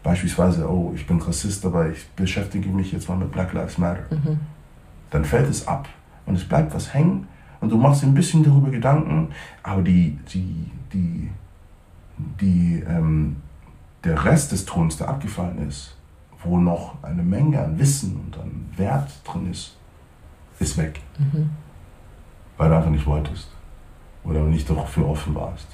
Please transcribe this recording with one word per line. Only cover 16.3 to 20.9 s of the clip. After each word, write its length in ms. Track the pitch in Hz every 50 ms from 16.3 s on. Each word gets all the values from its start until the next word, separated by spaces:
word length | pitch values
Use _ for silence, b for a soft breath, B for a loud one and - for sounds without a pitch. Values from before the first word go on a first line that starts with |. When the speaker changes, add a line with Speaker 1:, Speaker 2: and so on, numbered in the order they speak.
| - - -
Speaker 1:
wo 140 | 87 87
noch 460 | 90 87 87 82 - - - - - -
eine 180 | - 85 87
Menge 400 | 87 90 98 117 147 156 139 -
an 160 | - 78 78
Wissen 380 | 85 139 139 - - - 95 90
und 240 | 90 - - - -
an 300 | - - - - - - -
Wert 340 | - 95 113 143 143 143 - - - -
drin 260 | - - 175 - -
ist, 240 | 90 - - - - - - - - - - - - - - - - - - - - -
ist 180 | - - -
weg. 240 | 82 78 78